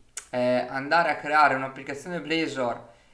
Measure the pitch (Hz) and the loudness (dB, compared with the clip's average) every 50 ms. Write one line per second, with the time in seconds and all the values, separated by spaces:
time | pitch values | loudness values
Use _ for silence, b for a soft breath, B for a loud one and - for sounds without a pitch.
0 | _ _ - - - - - 123 123 123 123 123 123 - 135 135 139 143 165 170 | _ _ -16 -16 -12 -6 -4 0 0 2 2 0 0 -2 -6 -6 -2 2 2 4
1 | 165 156 147 - - 147 151 151 147 139 131 135 135 131 127 135 131 147 139 139 | 4 2 0 -4 -2 0 4 6 6 6 6 2 -2 -6 -8 -10 -12 -10 -10 -10
2 | - 180 175 165 143 147 160 165 160 139 127 131 123 117 117 - - B B B | -8 -8 -8 -6 -4 -2 -2 0 0 -2 -2 -2 -2 -2 -4 -6 -10 B B B
3 | B B | B B